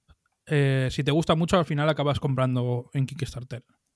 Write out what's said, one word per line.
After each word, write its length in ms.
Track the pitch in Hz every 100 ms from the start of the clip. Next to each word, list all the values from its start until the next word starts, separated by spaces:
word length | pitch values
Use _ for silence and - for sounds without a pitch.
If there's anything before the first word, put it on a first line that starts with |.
| _ _ _ _ -
eh, 440 | 147 135 135 127
si 120 | - 139
te 60 |
gusta 240 | 151 160 160
mucho, 220 | 170 190
al 80 | 160
final 220 | 147 151
acabas 300 | 151 143 135
comprando 720 | 147 131 127 127 123 123 -
en 120 | 143 127
Kickstarter. 580 | 135 135 131 123 120 _ _ _